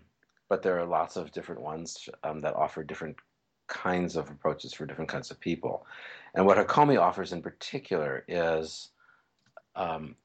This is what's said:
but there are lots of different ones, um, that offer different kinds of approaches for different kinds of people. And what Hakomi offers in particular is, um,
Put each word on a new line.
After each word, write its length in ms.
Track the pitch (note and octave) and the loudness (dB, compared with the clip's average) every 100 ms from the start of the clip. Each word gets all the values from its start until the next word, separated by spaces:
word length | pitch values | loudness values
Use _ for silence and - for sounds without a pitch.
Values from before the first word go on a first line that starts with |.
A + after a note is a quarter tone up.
| _ _ _ _ _ | _ _ _ _ _
but 160 | F#2+ | 0
there 160 | F#2+ F2+ | 2 0
are 60 | E2+ | 2
lots 320 | E2 E2 F#2+ | 0 0 -4
of 160 | D#2 | -8
different 260 | F2 E2 D#2 | -10 -8 -8
ones, 480 | D2 D#2+ E2 - - - | -8 -8 -10 -12 -14 -8
um, 160 | D2+ D#2 | -6 -4
that 140 | D2+ - | -2 0
offer 260 | D2 - | 0 -2
different 360 | D2 D#2+ D#2+ - _ _ _ _ - | -8 -8 -8 -10 _ _ _ _ -12
kinds 480 | - - F2+ E3+ E2 | -4 0 0 0 -2
of 140 | D2 | -6
approaches 440 | - D#3 D3 - | -2 -2 -2 -8
for 120 | - C#3+ | -10 -10
different 240 | D3 - | -6 -6
kinds 220 | C#3 C3 | -6 -8
of 80 | - | -6
people. 460 | - - - - - - - - - | -4 -2 -2 -6 -10 -16 -16 -18 -4
And 120 | - F#2+ | 4 8
what 120 | G2 | 8
Hakomi 400 | F#2+ - D3 A#2+ | 6 6 8 8
offers 360 | F2 F#2 F2+ | 6 4 -4
in 80 | F2 | -6
particular 800 | D#2+ - - - - F2+ D2 C2+ - | -8 -10 -10 -10 -2 0 0 -4 -2
is, 600 | F2 E2 D#2+ D#2+ - - _ _ _ _ _ _ - _ - | 0 2 2 -2 -10 -16 _ _ _ _ _ _ -20 _ -4
um, 400 | F2 D#2 D2+ - | -2 -2 -8 -14